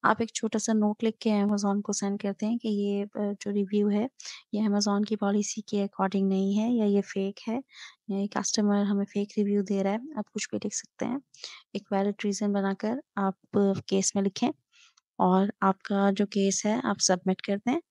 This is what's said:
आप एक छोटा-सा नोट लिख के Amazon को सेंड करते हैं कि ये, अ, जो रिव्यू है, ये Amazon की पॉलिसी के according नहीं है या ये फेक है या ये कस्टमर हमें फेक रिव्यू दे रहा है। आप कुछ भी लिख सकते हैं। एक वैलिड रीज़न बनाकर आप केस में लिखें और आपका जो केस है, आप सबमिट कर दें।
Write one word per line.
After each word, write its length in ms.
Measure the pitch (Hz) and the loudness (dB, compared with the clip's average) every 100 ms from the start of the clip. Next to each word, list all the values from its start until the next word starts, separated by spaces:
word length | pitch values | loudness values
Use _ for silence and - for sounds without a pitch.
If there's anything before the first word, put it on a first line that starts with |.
| - | 2
आप 160 | 220 | 2
एक 100 | 226 - | 0 -2
छोटा-सा 380 | 220 220 - | -2 -2 0
नोट 300 | 220 208 208 | 2 2 2
लिख 120 | 226 220 | -2 0
के 80 | 226 | 0
Amazon 520 | 208 202 202 202 202 | 2 2 2 0 0
को 120 | 202 | -2
सेंड 280 | 208 196 202 | -4 -2 -4
करते 240 | 202 196 214 | -4 -4 -2
हैं 120 | 233 | -2
कि 120 | 220 | -2
ये, 340 | 202 202 202 | -2 0 -2
अ, 40 | 202 220 | -4 -4
जो 360 | 208 202 208 | -4 -4 -4
रिव्यू 380 | 202 196 208 208 | -2 0 2 2
है, 200 | 202 254 _ - - _ | 2 -2 _ -18 -18 _
ये 140 | 208 214 | -2 0
Amazon 400 | 202 208 202 208 | 2 2 0 0
की 80 | 214 | 0
पॉलिसी 460 | 202 208 208 - | 0 0 -2 -6
के 160 | - 208 | -4 -2
according 460 | 202 - 196 196 | -2 0 0 2
नहीं 320 | 196 190 196 202 | 2 2 2 0
है 160 | 226 | 0
या 120 | 240 208 | 2 4
ये 160 | 202 | 2
फेक 340 | 196 202 196 202 - | 0 -4 -4 -6 -6
है 160 | 233 269 - - - - | -6 -8 -20 -20 -20 -6
या 80 | 196 | -2
ये 100 | 202 | -2
कस्टमर 560 | - 196 - 208 202 | -2 -2 0 2 2
हमें 220 | 202 202 202 | 2 0 -2
फेक 240 | 208 202 - | -4 -4 -2
रिव्यू 260 | 202 202 | 0 0
दे 200 | 196 196 | 0 0
रहा 100 | 196 | 0
है। 60 | 214 262 294 | -2 -6 -10
आप 80 | 208 | -8
कुछ 140 | 214 - | -8 -6
भी 60 | 208 | -6
लिख 160 | 208 | -6
सकते 320 | - - _ - | -8 -12 _ -4
हैं। 160 | 269 _ - - - _ 208 | -4 _ -18 -18 -18 _ -10
एक 120 | - | -4
वैलिड 220 | 196 196 202 208 | -2 -2 -2 -4
रीज़न 280 | 196 208 | 0 0
बनाकर 480 | 202 196 190 214 247 - - | 0 0 -2 -4 -6 -8 -4
आप 200 | 196 190 _ - 202 196 - | -2 -4 _ 2 2 0 0
केस 240 | 190 196 202 | 0 0 0
में 80 | |
लिखें 260 | 196 - 240 - _ _ - _ _ _ | -2 0 -2 -4 _ _ -20 _ _ _
और 340 | 185 185 202 - | 4 4 2 2
आपका 480 | 196 190 - 196 196 | 0 0 -2 2 2
जो 140 | 196 202 | 2 0
केस 380 | 196 196 196 208 | 2 0 2 0
है, 160 | 220 | 0
आप 180 | - 202 | 0 0
सबमिट 420 | - 180 185 185 | 2 2 2 -2
कर 160 | - 202 | -2 -2
दें। 240 | - 320 - | 0 -2 -4